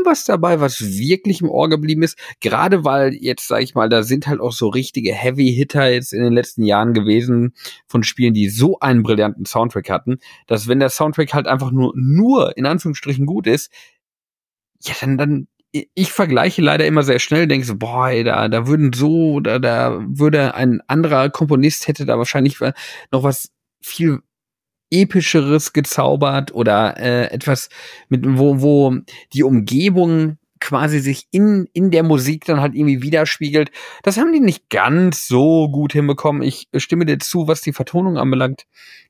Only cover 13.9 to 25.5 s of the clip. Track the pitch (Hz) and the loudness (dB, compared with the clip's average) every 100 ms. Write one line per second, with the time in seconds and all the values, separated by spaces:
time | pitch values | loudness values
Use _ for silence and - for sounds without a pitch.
13.9 | _ _ _ _ _ _ _ _ _ - | _ _ _ _ _ _ _ _ _ -14
14.9 | - 131 135 147 143 - _ _ 147 - | -6 -4 -2 0 -2 -6 _ _ -10 -8
15.9 | - 190 - 175 123 180 185 147 151 156 | -4 -2 0 2 2 2 2 2 2 2
16.9 | 156 139 123 - 156 160 135 123 104 113 | 2 2 0 2 0 2 0 -2 -6 -6
17.9 | 123 127 120 117 - 110 113 123 156 143 | -2 -2 0 0 0 0 -2 0 2 2
18.9 | 120 147 165 160 143 107 123 127 117 123 | 0 0 2 0 0 -2 0 0 0 -2
19.9 | 110 110 139 147 147 135 - 127 117 - | -4 -6 0 2 2 0 0 0 0 -2
20.9 | 147 165 139 139 - 151 139 147 - - | 0 2 2 0 -2 0 2 2 0 -6
21.9 | 147 135 117 120 143 139 - 127 - - | -6 -2 -2 -2 0 0 0 -4 -6 -16
22.9 | - - 131 139 131 - _ _ _ - | -20 -6 -2 0 -2 -10 _ _ _ -16
23.9 | - 165 139 - _ _ _ _ _ _ | -2 -2 -2 -6 _ _ _ _ _ _
24.9 | 185 196 185 156 160 139 | 0 2 0 2 0 2